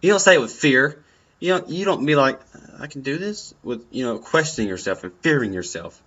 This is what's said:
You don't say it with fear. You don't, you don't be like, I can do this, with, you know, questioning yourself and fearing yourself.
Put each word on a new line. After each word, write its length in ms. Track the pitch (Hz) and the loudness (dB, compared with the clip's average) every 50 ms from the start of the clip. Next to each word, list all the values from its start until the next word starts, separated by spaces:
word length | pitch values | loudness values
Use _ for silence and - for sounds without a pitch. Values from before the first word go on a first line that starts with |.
You 80 | - 170 | 4 4
don't 100 | 208 202 | 2 4
say 160 | 190 - 190 | 6 6 6
it 60 | 175 | 6
with 100 | 127 110 | 6 0
fear. 520 | - - - 156 135 127 135 147 151 - _ _ _ _ _ _ _ _ | -6 -2 0 2 4 4 2 2 -2 -6 _ _ _ _ _ _ _ _
You 100 | - 170 | -2 0
don't, 200 | 185 180 180 - | 0 0 0 -4
you 160 | - 170 190 | -8 -4 -2
don't 200 | 196 190 - 123 | -2 -2 0 0
be 100 | 143 151 | 2 4
like, 240 | 147 135 135 131 - - _ _ - - - - - | 4 4 4 2 -2 -10 _ _ -20 -20 -20 -18 -16
I 80 | - | -16
can 140 | 147 147 143 | -14 -14 -10
do 160 | 135 139 139 | -8 -6 -6
this, 360 | 156 185 208 208 214 - - - _ _ | -6 -6 -8 -8 -10 -12 -18 -20 _ _
with, 220 | - 123 113 117 _ | -10 -10 -10 -10 _
you 140 | - 117 131 | -8 -6 -4
know, 120 | 123 117 | -4 -4
questioning 520 | 104 - - - 160 160 156 - - 113 101 | -6 -8 -2 0 0 0 0 -2 -4 -4 -4
yourself 340 | 95 92 - - 95 - - | -4 -4 -4 -4 -6 -6 -6
and 100 | 92 90 _ | -14 -14 _
fearing 320 | _ 165 156 143 123 110 95 | _ 0 0 2 0 -2 -4
yourself. 480 | 92 87 - - - 85 - - _ _ | -6 -8 -8 -10 -10 -12 -12 -16 _ _